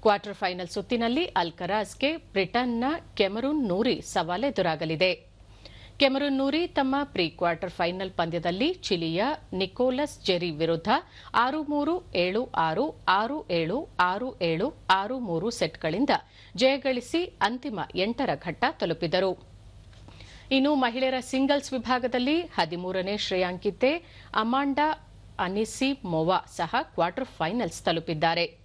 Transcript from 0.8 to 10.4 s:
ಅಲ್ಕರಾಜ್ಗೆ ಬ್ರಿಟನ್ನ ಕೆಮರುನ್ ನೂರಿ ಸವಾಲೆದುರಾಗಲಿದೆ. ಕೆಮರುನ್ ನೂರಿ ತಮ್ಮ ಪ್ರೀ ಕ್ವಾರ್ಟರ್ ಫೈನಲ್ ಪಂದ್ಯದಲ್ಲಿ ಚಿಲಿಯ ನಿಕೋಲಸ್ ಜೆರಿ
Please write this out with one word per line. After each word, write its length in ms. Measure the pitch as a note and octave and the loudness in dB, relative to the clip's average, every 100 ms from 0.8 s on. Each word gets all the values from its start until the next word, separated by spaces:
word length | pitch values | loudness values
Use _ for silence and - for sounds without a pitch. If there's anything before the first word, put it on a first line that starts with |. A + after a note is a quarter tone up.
| F#3 A#3+ A#3 B3+ F4+ - | -2 0 2 0 0 0
ಅಲ್ಕರಾಜ್ಗೆ 760 | E3+ - F3+ G#3 G3+ - C4+ D#4+ - | -2 -2 -2 -2 -2 -2 -2 -2 -4
ಬ್ರಿಟನ್ನ 520 | G3 F3+ A#3 B3 A#3 B3+ D#4+ - | -2 0 0 0 0 -2 -2 -8
ಕೆಮರುನ್ 500 | - G3 G#3 C4 D4+ A#3+ | 0 0 2 -2 0 0
ನೂರಿ 280 | F3+ B3+ G#3 - | 0 0 0 -2
ಸವಾಲೆದುರಾಗಲಿದೆ. 1040 | G3+ E3 F3+ C#4 - F3+ D#3 D#3+ D#3 F#3 E3+ - - - - - - - - | -2 -2 0 -2 0 0 0 -2 2 2 0 -8 -20 -20 -20 -20 -20 -20 2
ಕೆಮರುನ್ 380 | C4+ C4+ C#4+ C4+ | 2 2 0 2
ನೂರಿ 220 | C4+ D4+ F4 | 2 0 0
ತಮ್ಮ 300 | - C4+ C4+ | 0 0 0
ಪ್ರೀ 200 | C#4 - E3+ | -2 -2 -2
ಕ್ವಾರ್ಟರ್ 420 | - F3 E3 F#3 - | 0 0 0 -4 -2
ಫೈನಲ್ 340 | F3 F3+ F#3+ F#3+ | -2 -2 -6 -2
ಪಂದ್ಯದಲ್ಲಿ 500 | E3 E3+ F3 F3+ C#4+ | -2 0 -2 0 0
ಚಿಲಿಯ 480 | F#4 - F3+ E3 E3 A#3+ D4+ - | -2 -2 -2 0 0 0 -2 -6
ನಿಕೋಲಸ್ 640 | F#3 F#3+ - B3 B3+ D4 - | -4 -4 0 0 2 -2 -4
ಜೆರಿ 260 | - F3+ | 0 0